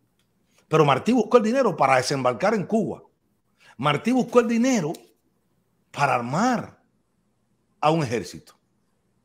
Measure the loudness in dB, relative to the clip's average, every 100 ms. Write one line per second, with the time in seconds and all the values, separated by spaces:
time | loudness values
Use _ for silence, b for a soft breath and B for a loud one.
0 | _ _ _ _ _ _ _ 2 4 2
1 | 2 0 4 2 2 0 0 0 2 2
2 | 0 -2 -2 0 0 -2 -2 -4 -4 -8
3 | -16 _ _ _ _ b b -4 -2 -2
4 | 0 -2 0 0 2 0 0 0 -2 -8
5 | _ _ _ _ _ _ _ _ _ -4
6 | -2 0 -2 -2 -2 -2 -6 -16 _ _
7 | _ _ _ _ _ _ _ _ 0 0
8 | -2 -6 -8 -14 -20 _ _ _ _ _
9 | _ _